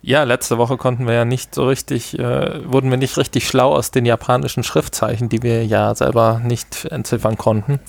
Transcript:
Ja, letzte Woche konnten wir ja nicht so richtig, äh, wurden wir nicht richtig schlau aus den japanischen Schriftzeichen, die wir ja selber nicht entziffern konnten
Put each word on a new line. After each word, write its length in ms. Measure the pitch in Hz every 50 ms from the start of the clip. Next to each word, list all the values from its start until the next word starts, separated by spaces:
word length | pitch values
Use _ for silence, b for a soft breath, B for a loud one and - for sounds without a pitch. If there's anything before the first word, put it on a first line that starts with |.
Ja, 220 | - 87 127 151
letzte 340 | 143 120 123 - - - 123
Woche 220 | 117 120 117 135 -
konnten 280 | - 127 123 120 127
wir 60 | 117
ja 140 | 117 117 117
nicht 280 | 120 127 123 - - -
so 140 | - 127 131
richtig, 500 | 135 - - - 135 120 - - - -
äh, 480 | 123 120 127 139 151 - - 147 120
wurden 220 | - 123 135 127 131
wir 80 | 127
nicht 220 | 127 135 - - 147
richtig 280 | - - - 123 -
schlau 280 | - - 127 127 139 151
aus 160 | 135 110 -
den 160 | - 131 120
japanischen 580 | 120 113 - - - 123 131 143 - - 127 113
Schriftzeichen, 640 | - - - - - - - - - - 107 120 110
die 140 | 117 110
wir 240 | 123 120 117 113 117
ja 280 | 107 107 104 104 107 110
selber 460 | - 127 127 120 117 113 113 113 117
nicht 440 | 120 120 120 - - - - - -
entziffern 500 | - - - - - - 98 - 110 110
konnten 420 | - - 117 110 107 104 - 143 135 -